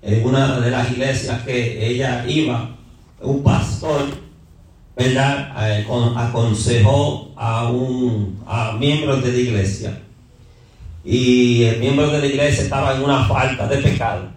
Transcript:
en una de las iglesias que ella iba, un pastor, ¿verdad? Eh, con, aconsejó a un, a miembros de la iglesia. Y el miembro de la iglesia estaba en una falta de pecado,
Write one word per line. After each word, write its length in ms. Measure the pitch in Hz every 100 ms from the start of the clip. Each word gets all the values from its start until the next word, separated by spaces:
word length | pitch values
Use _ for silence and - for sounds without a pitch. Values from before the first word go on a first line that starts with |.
en 240 | - 110
una 360 | 123 135 139 123
de 100 | 120
las 180 | 123 120
iglesias 500 | 123 135 135 123 120
que 460 | 131 123 117 - 110
ella 360 | 123 131 120 123
iba, 480 | 147 156 117 - - - - - -
un 220 | 127 139
pastor, 640 | - - - - 160 143 139 - - - - - - - - -
¿verdad? 560 | 127 131 135 143 - -
Eh, 260 | 107 104 104
con, 280 | 120 117 117
aconsejó 1160 | 117 117 113 101 - 117 104 139 147 - - -
a 320 | 113 113 117
un, 720 | 123 131 127 123 107 95 92 -
a 260 | 110 110 104
miembros 460 | 143 151 156 131
de 80 | 120
la 60 | 123
iglesia. 640 | 123 107 95 98 104 95 - - - - - - - - - -
Y 600 | - 123 127 123 120 117
el 160 | 113 107
miembro 300 | 123 139 151
de 100 | 147
la 60 | 139
iglesia 360 | 135 117 107
estaba 320 | 139 135 131
en 80 | 131
una 220 | 143 139
falta 420 | - 135 131 127 -
de 120 | 139
pecado, 500 | 139 - 113 101 -